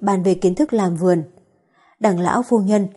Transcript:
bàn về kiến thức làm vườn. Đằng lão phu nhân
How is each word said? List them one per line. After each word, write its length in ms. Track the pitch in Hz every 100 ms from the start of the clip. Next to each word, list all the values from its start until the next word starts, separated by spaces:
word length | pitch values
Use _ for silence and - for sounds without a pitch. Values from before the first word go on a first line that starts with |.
bàn 220 | 196 196
về 120 | 185
kiến 200 | 185 190
thức 180 | 180 302
làm 240 | 226 185 165
vườn. 260 | 180 175 151 _ _ _ _ _ _ _
Đằng 200 | 214 175
lão 220 | 175 240
phu 160 | 247 233
nhân 300 | 196 214 190